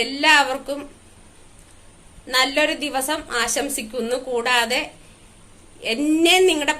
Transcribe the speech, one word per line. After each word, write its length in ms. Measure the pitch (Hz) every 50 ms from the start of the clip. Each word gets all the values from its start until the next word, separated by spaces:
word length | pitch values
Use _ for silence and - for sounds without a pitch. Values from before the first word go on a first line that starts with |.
| 226
എല്ലാവർക്കും 760 | 247 269 285 294 311 302 285 269 254 262 269 - - 285 285 285 - - - - - - - - - - - - - - - - - - - - - - - - - - - - 247 262
നല്ലൊരു 400 | 254 262 269 277 294 302 302 320 - 294
ദിവസം 360 | 285 254 269 262 294 311 320 - - 233 240 233
ആശംസിക്കുന്നു. 760 | 233 - 269 285 277 277 269 220 - 254 254 226 233 254 262 262 262
കൂടാതെ 520 | 247 233 226 254 247 240 233 226 247 294 302 - - - - - - - - - - - - - - - - - - - - 214 226
എന്നെ 420 | 277 294 302 311 320 330 339 359 370 370 370
നിങ്ങളുടെ 260 | 320 294 285 302 302